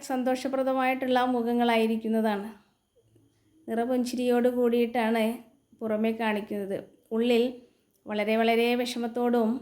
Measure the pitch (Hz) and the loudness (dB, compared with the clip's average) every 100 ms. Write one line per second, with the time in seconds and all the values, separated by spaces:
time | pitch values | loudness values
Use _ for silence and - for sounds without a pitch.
0 | - 262 254 254 262 262 262 262 254 262 | -4 -2 0 -2 -2 -2 0 0 0 0
1 | 262 254 254 247 233 240 240 226 220 226 | 0 2 2 0 0 2 2 2 2 0
2 | 220 220 220 202 214 214 _ _ _ _ | -2 0 0 -2 -6 -14 _ _ _ _
3 | _ _ _ _ _ _ - 226 233 254 | _ _ _ _ _ _ -6 -4 0 0
4 | 247 240 247 240 247 247 240 240 233 240 | 0 -2 0 2 2 2 2 2 2 0
5 | 220 226 220 247 - _ _ - 220 214 | 0 2 0 -2 -10 _ _ -10 -4 0
6 | 226 226 226 208 208 208 196 196 - _ | 0 0 -2 -2 -4 -6 -6 -6 -10 _
7 | _ 226 240 233 247 247 - _ _ _ | _ -2 2 2 2 -4 -16 _ _ _
8 | - 208 208 220 226 226 233 247 247 240 | -8 -4 0 2 2 2 2 0 -2 -4
9 | 233 240 240 240 220 247 | -6 -2 0 2 0 -2